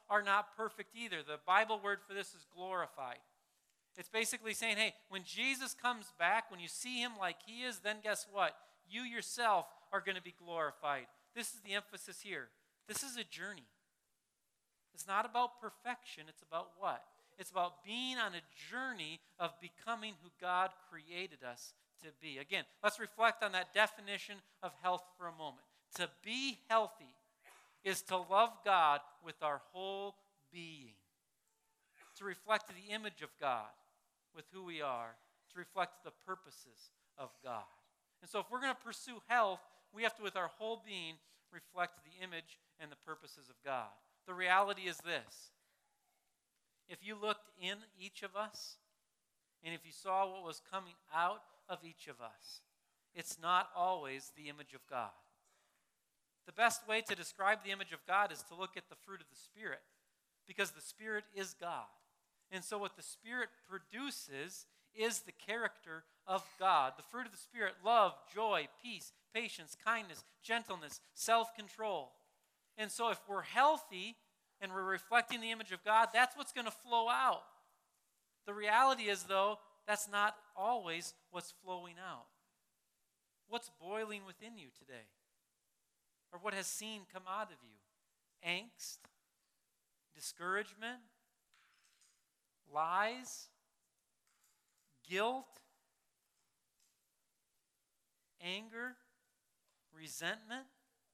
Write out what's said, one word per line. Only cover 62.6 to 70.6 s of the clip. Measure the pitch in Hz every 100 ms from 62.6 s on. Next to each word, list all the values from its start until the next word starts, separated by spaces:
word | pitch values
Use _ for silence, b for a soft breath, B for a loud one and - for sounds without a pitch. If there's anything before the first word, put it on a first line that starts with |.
so | 180 208
what | 196 -
the |
Spirit | - - 226 247 220 - -
produces | 190 151 220 277 - - 135 165 - - b b
is | 214 226 220
the | -
character | - - 226 214 - 165 160 - b -
of | 190 185 -
God. | 190 160 131 139
The |
fruit | - 240 233
of |
the | 190
Spirit, | - 240 202 -
love, | 196 233 185 - -
joy, | 202 220 180 143 -
peace, | 240 190 - b b
patience, | 220 226 - 156 -
kindness, | 214 226 196 147 b b
gentleness, | - 233